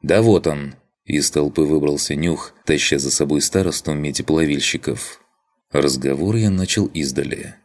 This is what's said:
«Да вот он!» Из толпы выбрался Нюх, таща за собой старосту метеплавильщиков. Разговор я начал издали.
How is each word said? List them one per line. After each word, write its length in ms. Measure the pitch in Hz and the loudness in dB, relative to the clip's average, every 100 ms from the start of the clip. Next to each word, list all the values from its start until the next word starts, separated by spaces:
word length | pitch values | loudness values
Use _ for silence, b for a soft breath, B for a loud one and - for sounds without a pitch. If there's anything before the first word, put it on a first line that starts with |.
«Да 180 | - 95 | 4 4
вот 260 | 113 95 82 | 6 4 2
он!» 280 | 73 69 - _ _ - | -4 -8 -14 _ _ -4
Из 220 | 73 71 | -2 0
толпы 340 | 78 73 78 | 0 0 2
выбрался 520 | 76 78 73 71 - | 2 2 2 -2 -2
Нюх, 400 | 73 85 78 - _ | -2 0 -2 -6 _
таща 340 | - 76 - 71 | -2 0 2 0
за 120 | 69 | 0
собой 300 | - 73 73 | -2 0 0
старосту 540 | - 95 92 76 - | 2 0 0 -2 -4
метеплавильщиков. 1300 | 73 73 67 - 78 78 71 - - - 60 - - _ _ _ _ _ | -4 -4 -6 0 2 2 0 -2 -4 -4 -6 -8 -16 _ _ _ _ _
Разговор 640 | 71 71 65 67 69 92 113 | 0 0 0 -2 -2 0 2
я 140 | 107 | 2
начал 360 | 95 92 - 95 | 2 0 0 -2
издали. 720 | - 71 67 69 57 - - | -2 -4 -4 -4 -6 -10 -16